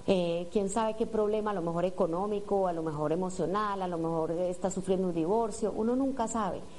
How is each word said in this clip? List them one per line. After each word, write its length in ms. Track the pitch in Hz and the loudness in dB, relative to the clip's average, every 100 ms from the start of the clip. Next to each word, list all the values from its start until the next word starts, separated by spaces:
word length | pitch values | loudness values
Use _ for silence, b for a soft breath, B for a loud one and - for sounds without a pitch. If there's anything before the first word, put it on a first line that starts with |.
| - | 2
Eh, 420 | 190 175 170 175 | 2 2 0 0
¿quién 160 | 214 196 | 0 0
sabe 280 | 226 220 220 | 0 0 0
qué 100 | 226 | 0
problema, 440 | 220 208 214 214 | 2 2 2 0
a 20 | |
lo 80 | 196 | 0
mejor 240 | 170 170 180 | 0 0 0
económico, 840 | 180 175 165 208 202 196 202 185 | 2 2 2 0 -2 0 0 2
a 60 | |
lo 100 | 165 | 0
mejor 300 | 160 147 151 | -2 0 0
emocional, 680 | 165 185 185 160 202 208 196 | 0 -2 -2 0 0 0 -2
a 60 | 180 | -2
lo 100 | 170 | -2
mejor 340 | 165 165 160 | -2 0 0
está 380 | 170 180 180 190 | 0 -2 0 -2
sufriendo 380 | 185 180 185 185 | -2 0 2 2
un 60 | |
divorcio? 600 | 165 160 220 226 - 202 | 0 2 2 0 0 -2
Uno 220 | - 226 254 | 0 0 2
nunca 320 | 269 - 226 | 0 0 0
sabe. 320 | 226 196 151 - | 0 -2 -2 -8